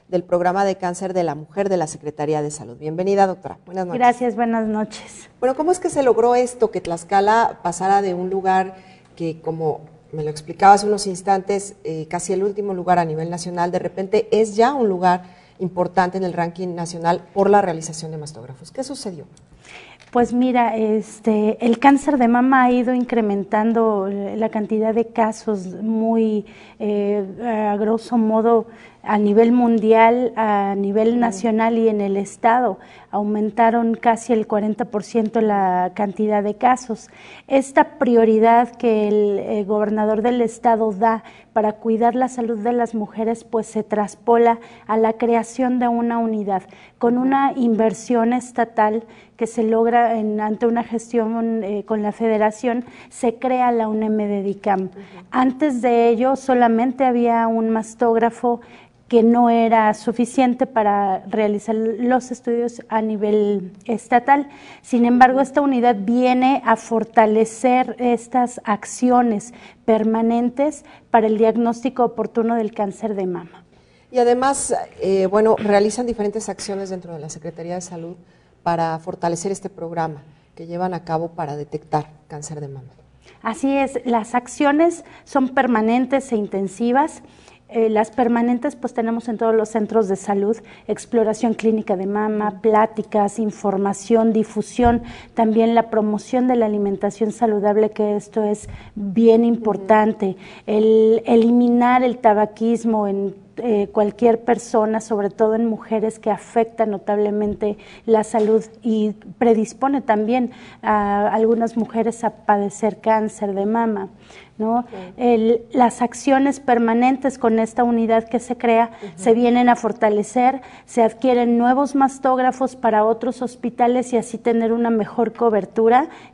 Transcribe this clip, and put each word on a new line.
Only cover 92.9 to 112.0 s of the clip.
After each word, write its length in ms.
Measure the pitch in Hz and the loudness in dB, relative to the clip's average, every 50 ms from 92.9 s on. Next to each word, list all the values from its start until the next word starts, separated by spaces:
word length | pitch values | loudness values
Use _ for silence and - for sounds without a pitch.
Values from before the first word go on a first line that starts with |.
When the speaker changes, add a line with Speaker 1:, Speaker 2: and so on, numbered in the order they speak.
| 220 220 208 - - 214 202 202 - - | 0 -6 -6 -2 0 0 0 0 -2 -4
Speaker 2:
información, 920 | 226 208 202 - - 202 196 190 196 196 196 - - - 233 226 226 226 | -4 -4 -4 -4 -2 -2 0 0 -2 -2 -4 -4 -2 2 2 4 4 4
difusión, 720 | 214 220 214 - - 214 202 - - - 240 240 240 233 240 - - - - - - | 2 2 0 -2 -4 -8 -8 -6 -2 2 2 4 2 2 -2 -8 -18 -18 -20 -10 -2
también 400 | - 226 220 214 226 226 226 233 | 0 0 2 2 2 2 4 4
la 160 | 233 226 226 | 2 2 2
promoción 580 | - 220 214 214 208 208 - - - 254 247 | 0 0 0 0 -2 -4 -4 -4 -2 0 0
de 80 | 254 254 | 2 2
la 120 | 240 226 | 2 0
alimentación 640 | 208 208 208 202 202 196 190 - 202 196 - 226 214 | 0 0 0 -2 -2 -2 -2 -4 -4 -2 -2 -4 -4
saludable, 580 | 208 - 240 226 214 208 196 208 208 214 214 208 | -2 -2 0 0 0 2 2 2 2 2 2 0
que 260 | 214 - 214 208 208 | 0 -2 -2 -2 -2
esto 280 | 208 208 - - 220 214 | -4 -6 -6 -4 -2 -2
es 260 | 208 208 208 - - - - - - - | -2 -2 -4 -6 -14 -16 -18 -18 -14 -12
bien 480 | 208 202 202 180 226 233 226 226 226 | -8 -8 -4 0 4 6 6 8 6
Speaker 1:
Ujú. 140 | 233 233 233 | 6 2 0
Speaker 2:
importante, 800 | 226 233 220 202 190 196 - 220 214 214 220 214 214 202 190 185 190 - - - - - | 0 0 -2 -4 -2 2 2 4 4 4 2 0 -2 -4 -4 -4 -6 -12 -20 -20 -14 -6
el 560 | - - 214 220 220 220 220 220 220 453 453 - | -2 0 2 4 4 6 6 6 4 4 2 2
eliminar 800 | - 240 233 220 233 240 240 240 240 240 240 240 240 247 254 254 | 4 4 4 6 6 4 4 4 4 4 4 4 4 4 4 2
el 160 | 247 233 247 | 0 0 2
tabaquismo 880 | - 226 208 208 214 208 214 - 226 226 233 226 226 233 220 214 208 | 4 4 4 4 2 0 -2 -2 -2 0 0 0 0 0 0 0 0
en, 340 | 202 196 196 196 196 180 - - - - | -2 -2 -4 -4 -6 -8 -10 -20 -20 -12
eh, 300 | - 226 247 220 202 202 196 | -6 -2 0 0 0 0 0
cualquier 520 | - 220 208 202 202 - 240 240 220 226 233 | 0 0 0 0 0 2 2 2 2 2 2
persona, 560 | - 240 - - - - 226 214 220 220 226 | 0 -2 -2 -2 -2 0 0 2 2 0 -2
sobre 300 | 220 - 226 202 202 202 | -4 -4 -4 -2 -2 -2
todo 240 | 196 - 226 214 220 | 0 2 2 2 2
en 140 | 220 233 | 2 0
mujeres 500 | 226 220 208 - - 226 220 202 220 220 | -2 -2 -4 -6 -4 -4 -2 -2 -4 -6
que 140 | - - 226 | -4 -4 -4
afecta 560 | 202 - - - - 233 226 226 226 - 226 | -4 -4 -4 -4 -2 -2 -2 0 -2 -4 -2
notablemente 920 | 214 202 190 - - 208 208 208 208 208 208 208 208 202 - - 208 208 - - - - - - | -2 -2 -6 -4 -4 -2 0 0 0 0 -2 -2 -4 -4 -4 -4 -6 -6 -6 -12 -20 -20 -8 0
la 160 | - 226 214 208 | 2 2 2 2
salud 400 | - - 233 214 208 220 220 220 - - - | 2 0 0 2 2 2 2 0 -2 -14 -8
y 300 | - 240 220 220 214 214 208 - - - 180 | -4 -2 0 0 0 -2 -4 -6 -14 -12 -4
predispone 640 | - 247 233 226 220 220 - - - 262 269 277 269 | 0 2 4 4 4 2 -2 -4 -4 -2 -2 -2 -2
también 500 | - - 214 208 214 214 240 254 247 233 - - - - - - | 0 0 0 0 2 0 0 0 0 -2 -6 -10 -20 -20 -18 -8
a 460 | - 214 214 208 208 202 202 202 208 | -2 0 0 0 0 0 0 0 0
algunas 500 | 208 190 220 226 220 233 226 233 226 226 | 0 2 2 2 2 2 2 0 -2 -2
mujeres 460 | 233 220 - - 226 | -2 -4 -2 -2 -2